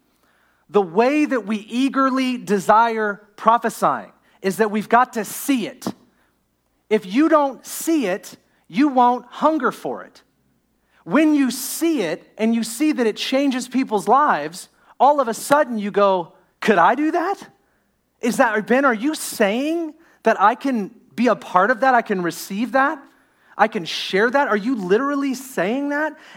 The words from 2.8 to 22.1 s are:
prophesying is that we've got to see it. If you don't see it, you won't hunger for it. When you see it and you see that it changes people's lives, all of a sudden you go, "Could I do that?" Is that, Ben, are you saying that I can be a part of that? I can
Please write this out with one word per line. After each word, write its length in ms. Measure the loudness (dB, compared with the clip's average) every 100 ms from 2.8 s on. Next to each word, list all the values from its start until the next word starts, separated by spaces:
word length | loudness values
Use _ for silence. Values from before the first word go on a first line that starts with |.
| 2 -2 -4 -6 _ -2
prophesying 760 | 2 2 0 -2 -2 -2 -8 _ _ _
is 160 | -4 -2
that 120 | -2
we've 180 | -2 2
got 260 | 2 2
to 100 | -4
see 420 | -8 -6 -2 -2 -4
it. 200 | -8 -12 -12 _ _ _ _ _ _ _ _ -2
If 160 | -2
you 240 | 0 0 4
don't 360 | 4 2 -4 -12
see 400 | -8 -2 0 0
it, 300 | -4 -8 -20 _ _ -6
you 200 | 0 2
won't 380 | 4 4 2 -6
hunger 460 | -2 0 2 -2
for 320 | -4 -8 -10
it. 180 | -14 -20 _ _ _ _ _ _ _ _
When 300 | -2 2 4
you 160 | 2 0
see 520 | -4 -8 -4 -2 -2
it 300 | -4 -6 -10 -4
and 160 | 0
you 80 | 0
see 300 | -4 -2 0
that 140 | 0 -2
it 100 | -2
changes 500 | -2 0 0 -2 -4
people's 380 | -4 -2 -2 2
lives, 640 | 4 4 0 -4 -12 -20 _ _ 2
all 180 | 4 4
of 100 | 0
a 60 |
sudden 440 | -4 2 2 2 -4
you 120 | -2
go, 440 | 2 4 2 -2 _ _ _
"Could 180 | 2 4
I 160 | 4
do 160 | 4 0
that?" 400 | 0 -2 -6 -10 _ _ _ _ _ _ _
Is 160 | -2 2
that, 300 | 2 0 0
Ben, 160 | 2
are 100 | 2
you 220 | 0 -2 -4
saying 760 | -6 -2 0 0 -2 -4 -6 -12 _ _
that 180 | 0 4
I 140 | 2
can 400 | 2 -2 -2 -4 -10 _
be 120 | -2 0
a 80 |
part 380 | 0 0 2 2
of 80 | 2
that? 140 | 2
I 80 | 2
can 200 | 0